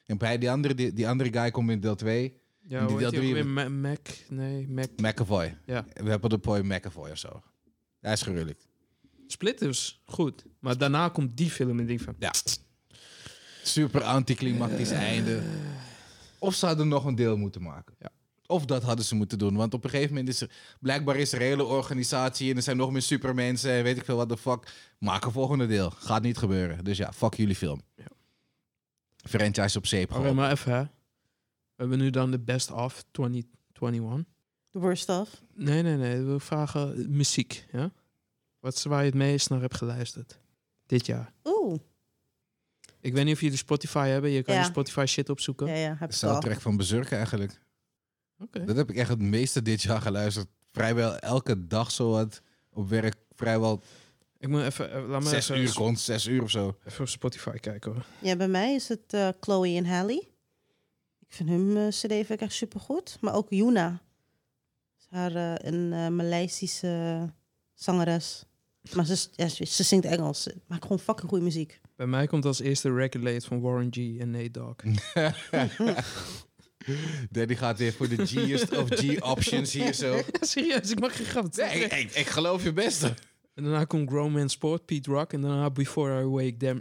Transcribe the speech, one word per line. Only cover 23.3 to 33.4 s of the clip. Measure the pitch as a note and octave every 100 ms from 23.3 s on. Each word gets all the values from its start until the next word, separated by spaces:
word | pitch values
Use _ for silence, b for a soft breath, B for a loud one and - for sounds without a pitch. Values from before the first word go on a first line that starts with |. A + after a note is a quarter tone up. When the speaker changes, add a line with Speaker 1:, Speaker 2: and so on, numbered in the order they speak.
| B2+ B2 B2 C3+
Speaker 1:
en | B2
weet | A#2+ B2
ik | -
veel | A#2+
wat | A#2
de | A2+
fuck. | - B2 - B B B
Maak | G#2 F#2+ B2+
een |
volgende | A#2+ C3 C#3 A#2+
deel. | G#2 F2+
Gaat | - - A2+
niet | A#2+ A2+
gebeuren. | G2+ F#2+ F2+ E2
Dus | F#2 G2
ja, | F2
fuck | - A2
jullie | - G#2 F#2
film. | E2+ C#2+ - -
Speaker 2:
Ja. | - - _ _ _ _ _ _ _ _ _ _
Speaker 1:
Franchise | - G#2+ G#2 G2+ G2 G#2
op | -
zeep | G2
Speaker 2:
Oké, | F#2
Speaker 1:
geholpen. | B2 C#3 C3+
Speaker 2:
maar | C3+
even, | C#3 -
hè. | B2
We | C#3+ _ _ _ _ _ _ _ _ -
hebben | B2+ C3
nu | C3+
dan | C3 C3
de | B2+
best | A#2 B2+ -
of | A2+ B2+ - -
twenty | - B2 B2